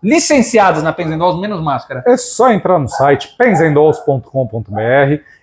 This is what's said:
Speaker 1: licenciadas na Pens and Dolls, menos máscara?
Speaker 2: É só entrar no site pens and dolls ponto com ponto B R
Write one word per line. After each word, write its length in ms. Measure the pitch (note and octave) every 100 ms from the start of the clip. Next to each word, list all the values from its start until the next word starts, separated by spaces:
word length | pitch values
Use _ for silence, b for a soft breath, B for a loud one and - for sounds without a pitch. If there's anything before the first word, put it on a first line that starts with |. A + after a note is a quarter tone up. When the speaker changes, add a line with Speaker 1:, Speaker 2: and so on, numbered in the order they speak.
Speaker 1:
licenciadas 800 | F#3+ D#4+ - D4 A3+ A#3 F#3+ D#3
na 120 | D#3
Pens 180 | D#3 E3
and 60 | D#3
Dolls, 220 | F3 E3+
menos 220 | G#3 G3
máscara? 420 | D#3 C3 - B2+ B3
Speaker 2:
É 80 | B3
só 360 | - - B3+
entrar 280 | G#3+ - F3+
no 80 | B2+
site 480 | - C3+ C#3 - -
pens 240 | A#3+ F3
and 120 | E3
dolls 260 | D3 D#3 C#3+
ponto 300 | - C3+ -
com 180 | C3+ B2
ponto 240 | A2+ G#2
B 100 | G#2
R 400 | A2+ C3+ C#3+ D3 - b